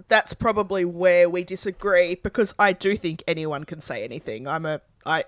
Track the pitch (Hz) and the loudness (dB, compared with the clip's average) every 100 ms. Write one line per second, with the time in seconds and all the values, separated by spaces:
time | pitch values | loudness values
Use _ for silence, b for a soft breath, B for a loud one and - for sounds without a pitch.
0 | - 214 - - 233 214 196 196 175 170 | 2 2 2 -2 -2 0 -2 -2 -2 2
1 | 185 175 175 180 180 185 202 185 202 180 | 4 6 4 2 -6 -6 -8 -4 2 4
2 | 175 180 - - 208 - 202 185 190 202 | 4 0 -4 -2 -2 2 2 2 0 -2
3 | 170 160 - 165 156 143 151 156 - 120 | -4 -6 -4 -4 -4 -8 -10 -10 -8 -6
4 | 117 120 - 110 135 160 160 151 - _ | -8 -10 -10 -10 -6 -6 -4 -6 -10 _
5 | - 165 | -4 -2